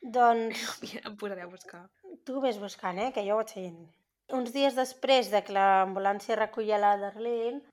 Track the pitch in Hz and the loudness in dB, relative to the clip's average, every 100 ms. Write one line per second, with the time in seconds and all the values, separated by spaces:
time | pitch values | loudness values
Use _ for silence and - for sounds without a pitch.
0 | 247 233 240 233 226 220 - - 220 226 | -4 4 6 6 0 -4 -8 -10 -12 -12
1 | - 208 208 190 175 185 - 175 185 _ | -12 -10 -10 -8 -12 -16 -20 -20 -20 _
2 | 381 359 - 269 262 208 202 - 190 180 | -20 -18 -8 -2 0 -2 -8 -6 -6 -4
3 | 240 262 202 214 220 - 185 165 165 _ | -4 -2 -2 -2 -2 -8 -12 -14 -20 _
4 | _ _ _ 262 233 269 277 254 254 - | _ _ _ -6 -4 0 0 2 -4 -4
5 | 262 262 208 202 196 196 196 190 190 196 | 4 4 4 0 0 2 6 6 4 0
6 | 196 202 - 220 214 220 214 208 202 202 | -2 -2 -2 -2 0 -2 0 2 4 2
7 | 202 208 233 233 233 277 - | -2 -6 -4 -2 -4 -6 -12